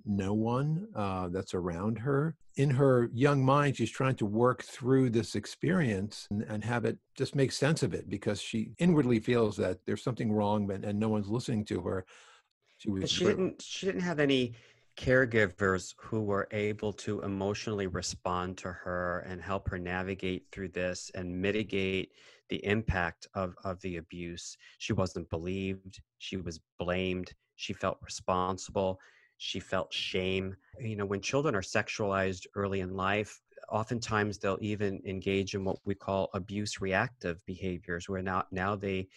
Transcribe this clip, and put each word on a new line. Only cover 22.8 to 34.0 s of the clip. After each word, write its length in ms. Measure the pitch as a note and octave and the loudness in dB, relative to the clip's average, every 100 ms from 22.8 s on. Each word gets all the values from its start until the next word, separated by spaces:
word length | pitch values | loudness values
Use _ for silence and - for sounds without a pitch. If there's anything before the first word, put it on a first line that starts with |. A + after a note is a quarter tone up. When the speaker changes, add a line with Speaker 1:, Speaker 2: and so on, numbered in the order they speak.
| A2 F#2 E2+ - - | 2 0 0 -4 -8
Speaker 2:
of, 220 | G2+ F#2 F2 | -4 -4 -4
of 180 | G2 F2+ | -8 -6
the 160 | F#2+ F2 | -6 -6
abuse. 580 | E2 F2 F2 E2+ - - - - | -8 -10 -10 -10 -12 -16 -20 -10
She 160 | - | -2
wasn't 380 | G2 F#2 - E2+ | 0 0 -2 -6
believed. 680 | E2 E2+ F#2+ F#2+ F#2+ F#2+ - - _ | -4 -4 -2 -2 -4 -10 -20 -20 _
She 180 | - G2+ | -10 -8
was 220 | F2 E2 - - | -8 -10 -14 -6
blamed. 560 | F2 F2+ F#2 F#2 F2+ - _ - | -2 0 0 -2 -6 -14 _ -12
She 180 | - | -10
felt 260 | G2 G2 - | -4 -4 -4
responsible. 960 | - - - F#2 F#2 F#2 - - F#2+ F#2 - _ _ _ | -8 -6 0 2 2 -2 -4 -2 0 -2 -10 _ _ _
She 220 | - F#2+ | -8 -8
felt 340 | F2+ F#2+ - | -4 -2 -2
shame. 600 | - - G2 F2+ F#2+ F#2+ F#2+ _ G#2+ | -4 -4 -2 0 0 -2 -6 _ -10
You 160 | A2+ G#2 | -6 -4
know, 100 | G2+ | -2
when 160 | G2 | -2
children 340 | F#2+ C#3 D3+ G#2+ | 0 0 2 0
are 60 | |
sexualized 840 | F#2 A2 G#2 - G#2 G2 F#2+ F#2 - G#2 | 0 0 0 0 2 2 2 -2 -6 -4
early 240 | G2+ G2 | -2 0
in 160 | F#2 F#2+ | -2 -2
life, 460 | F#2+ G2+ G#2+ - _ - - | 0 0 -2 -8 _ -20 -4
oftentimes 680 | G#2+ A2 A#2+ | -2 -2 -4